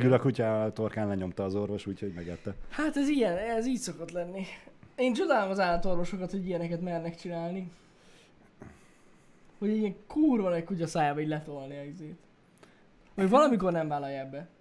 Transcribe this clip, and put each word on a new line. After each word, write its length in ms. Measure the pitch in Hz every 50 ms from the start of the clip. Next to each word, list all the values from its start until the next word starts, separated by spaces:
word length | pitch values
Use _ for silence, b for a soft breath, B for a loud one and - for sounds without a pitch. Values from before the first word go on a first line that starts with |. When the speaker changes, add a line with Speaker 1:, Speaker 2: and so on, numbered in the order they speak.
Speaker 1:
végül 120 | 123 127 127
a 60 | 120
kutya 440 | 127 135 113 - 113 110 110 107 110
a 80 | 110 -
torkán 340 | - 110 104 - 110 104
lenyomta 360 | 101 98 95 92 90 85 - 98
az 120 | 95 95
orvos, 300 | 104 104 98 104 98 -
úgyhogy 280 | 101 92 - 104 98 82
megette. 420 | 87 85 87 85 - - 104 95 - - -
Speaker 2:
Hát 280 | - 294 302 302 -
ez 100 | 285 277
ilyen, 300 | 294 294 269 226 180 170
ez 280 | 185 220 233 226 226 233
így 100 | 262 254 -
szokott 320 | - 180 143 156 165 160
lenni. 320 | 175 175 170 175 190 196 190 - B B B B - - - - -
Én 180 | - 254 254 220
csodálom 360 | 285 381 320 269 220 196 190
az 100 | 190 202
állatorvosokat, 720 | 185 175 170 175 185 190 180 170 175 - 202 185 180 175
hogy 140 | 202 196 180
ilyeneket 340 | 190 175 170 170 165 170 165
mernek 340 | 180 180 170 165 170 170 165
csinálni. 540 | - - 175 170 170 170 175 185 190 185 170 B B B B B B B B B B B B B - - - _ - - - - - - - - _ _ - - _ _ _ - _ - - -
Hogy 120 | - 202 208 220
ilyen 200 | 220 214 196 - - -
kurva 420 | - - 302 311 294 247 202 190 180
nagy 140 | 175 165 165
kutya 240 | - 202 165 165
szájába 340 | 151 - 165 147 143 143 151
így 60 | 156
letolni 500 | 151 151 151 156 156 143 139 135 135 143
a 60 | 143 143
izét. 340 | 147 156 185 151 151 175 - - _ _ _ _ _ _ B B B B B B B _ _ _ - -
Hogy 140 | 196 190 185
valamikor 420 | 233 285 311 277 240 180 185 180
nem 160 | 170 165 156
vállalják 420 | 151 147 143 143 135 139 135 135 135
be. 180 | 143 143 139 - _ _